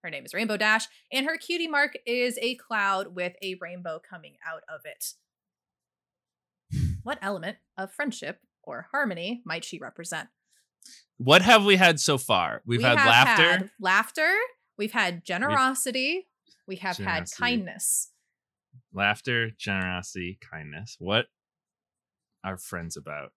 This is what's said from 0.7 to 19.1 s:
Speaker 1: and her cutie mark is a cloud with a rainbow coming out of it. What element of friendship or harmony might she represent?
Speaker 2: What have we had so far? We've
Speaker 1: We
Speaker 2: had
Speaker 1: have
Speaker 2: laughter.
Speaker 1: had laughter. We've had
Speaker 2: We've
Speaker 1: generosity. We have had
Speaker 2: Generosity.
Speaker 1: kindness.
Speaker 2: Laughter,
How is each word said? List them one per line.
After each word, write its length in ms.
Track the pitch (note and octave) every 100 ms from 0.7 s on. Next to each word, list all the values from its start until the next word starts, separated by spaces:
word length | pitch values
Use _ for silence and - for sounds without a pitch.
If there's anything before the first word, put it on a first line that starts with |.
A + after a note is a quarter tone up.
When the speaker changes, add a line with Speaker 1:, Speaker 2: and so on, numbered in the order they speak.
| A3 - _ _
Speaker 1:
and 140 | C4 C#4
her 100 | D#4+
cutie 320 | - E4+ E4
mark 300 | C#4+ C#4+ - -
is 320 | B3 B3 A#3+
a 100 | A#3 A#3+
cloud 600 | - A3 G3 F#3+ G3 F3+
with 180 | F3+ F3
a 140 | G3 F#3
rainbow 400 | E3+ F3+ F3 D#3+ _
coming 280 | F3+ D3+ C3+ E3
out 140 | D#3+ -
of 120 | D3+ D3+
it. 280 | - - - _ _ _ _ _ _ _ _ _ _ _ _ _ _ _ - - -
What 160 | A#3 D4
element 360 | G3 F#3+ F#3 - _ -
of 140 | F#3+
friendship 480 | - D4 - D3 G3 _ _
or 240 | - B2 -
harmony 500 | C#4 C4+ E3+ F3+ A#3+ G3+
might 180 | E3
she 140 | - D#3+
represent? 500 | C3 - E3 D#3 C#3 _ _ _ _ _ - - _ _
Speaker 2:
What 240 | B2+ E3+
have 200 | F#3+ A3 G3+
we 120 | F#3
had 220 | F3+ D#3
so 180 | - C3+
far? 440 | - G2+ D#2+ A1+ A#2
We've 140 | A#2
Speaker 1:
We 40 |
Speaker 2:
had 140 | B2 A#2+
Speaker 1:
have 100 | -
Speaker 2:
laughter. 360 | A#2 C3+ G#3+ E3
Speaker 1:
had 200 | F3+ F#3+ _
laughter. 540 | F#3+ F#3+ A3+ - D#4 G4+ B4+ _ _ -
We've 140 | G#3+
had 240 | A#3 F#3 F3
Speaker 2:
We've 80 |
Speaker 1:
generosity. 1040 | - F3+ C#4 D4 C4 C4+ C4 B3+ C4+ F4+ - _ _ _ -
We 100 | F#3
have 200 | F#3 F3
had 80 | G3 E3 F3
Speaker 2:
Generosity. 100 | -
Speaker 1:
kindness. 680 | A#3+ A#3+ F3+ F#3+ - - - _ _ _ _ _ _ - _
Speaker 2:
Laughter, 580 | F#2+ G2+